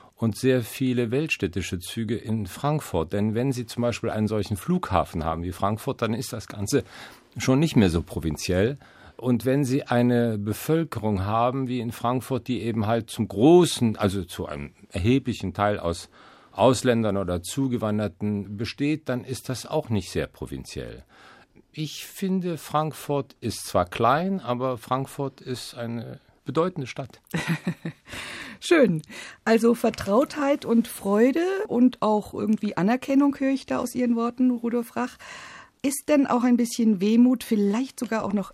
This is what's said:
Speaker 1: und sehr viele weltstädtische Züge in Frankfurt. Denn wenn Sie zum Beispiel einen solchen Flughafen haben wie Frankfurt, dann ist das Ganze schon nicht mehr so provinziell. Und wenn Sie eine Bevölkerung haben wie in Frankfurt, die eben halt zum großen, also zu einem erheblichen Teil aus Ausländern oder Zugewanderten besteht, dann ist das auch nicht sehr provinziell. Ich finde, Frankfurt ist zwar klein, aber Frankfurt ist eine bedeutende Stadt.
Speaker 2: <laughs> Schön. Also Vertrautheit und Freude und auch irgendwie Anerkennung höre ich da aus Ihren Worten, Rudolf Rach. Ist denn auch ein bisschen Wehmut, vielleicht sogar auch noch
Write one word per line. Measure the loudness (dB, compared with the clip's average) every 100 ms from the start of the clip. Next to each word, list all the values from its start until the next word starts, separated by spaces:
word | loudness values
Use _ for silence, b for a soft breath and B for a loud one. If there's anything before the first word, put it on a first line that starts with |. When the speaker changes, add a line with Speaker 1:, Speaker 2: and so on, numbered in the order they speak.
| B
Speaker 1:
und | -2 -2 2
sehr | 2 2
viele | 0 -2 0 2 0
weltstädtische | 0 -2 -2 -2 -2 -4 -6
Züge | -6 -6 -4
in | -4 -2 -4 -4
Frankfurt. | -4 -2 -2 0 -2 0
Denn | 0 0
wenn | 0 0
Sie | -2 -6
zum | -2
Beispiel | -2 0 -4
einen | 0 0
solchen | 0 -2 -4
Flughafen | -2 -2 2 2 2 -2
haben | -2 -2
wie | -4
Frankfurt, | -2 -2 -2 -4 -2
dann | -2
ist | -2 -6
das | -10 -12
Ganze | -8 0 0 -2 B B B B -6
schon | 2 2
nicht | 4 6
mehr | 4
so | 4
provinziell. | -2 -6 -4 -4 -2 2 2 -2 B B B -8
Und | 0 0
wenn | 2 0
Sie | 2 -2
eine | 0 2 4 4 2 -2
Bevölkerung | -4 -6 0 0 0 -2 0 0
haben | 0 2 2 0 -4
wie | -4
in | -4
Frankfurt, | -4 -2 -2 -2 -4 -2
die | -4
eben | -2 -2 0
halt | 0 -2
zum | -4 -2
großen, | 4 8 8 6 2 0 2
also | 0 0
zu | -6 -8 -8
einem | -8 -10 _ -10
erheblichen | -2 2 2 0 -4 -4
Teil | 0 0 0
aus | -2 -4 -6 B B B B
Ausländern | 2 4 4 2 2 2 0
oder | -2 -4
Zugewanderten | -4 -4 -2 0 -2 0 -2 -4 -4 -4 -6 -8
besteht, | -8 -4 -2 -2 -4
dann | -6
ist | -6 -10 -8
das | -8 -4
auch | -6 -2
nicht | -4 -2
sehr | -4 -6
provinziell. | -8 -12 -10 -10 -10 -12 -14 -20 B B B B _ _
Ich | -10 -10 -10
finde, | -14 -6 -2 0 -2 -6
Frankfurt | -2 -2 -2 -4 -4 -4 -4 -6
ist | -6 -6 -2
zwar | 0
klein, | 0 2 4 4 2 -4
aber | -2 -2 -2 -4
Frankfurt | -4 -4 -4 -6 -6 -6
ist | -10 -8 -10 -10
eine | -8 -6 -8 -14 _ _
bedeutende | -6 -2 -2 -2 -10
Stadt. | -8 -12 -14 _
Speaker 2:
<laughs> | -6 -2 -2 -4 -8 -10 -14 -16 B B B B -10
Schön. | 2 6 6 4 -4 B B B
Also | 2 4 4 4
Vertrautheit | 0 -2 0 2 2 0 0 0
und | 2 2 2
Freude | -2 0 4 4 4 0 -2 -2
und | 4 4 4
auch | 0 2 -2
irgendwie | -4 0 0 0 0
Anerkennung | 0 0 2 4 4 2
höre | 0
ich | -2 -2
da | -4
aus | -4
Ihren | -2 0 0
Worten, | -2 2 2
Rudolf | 2 -2 -2 -4 -6
Rach. | -6 -8 B B B B B _
Ist | -4 -4 2
denn | 4 4
auch | 4
ein | 4 4
bisschen | 2 2 2 4
Wehmut, | 4 6 6 4
vielleicht | 0 2 2 2 -2 -6
sogar | -4 -2
auch | -2
noch | -2 -4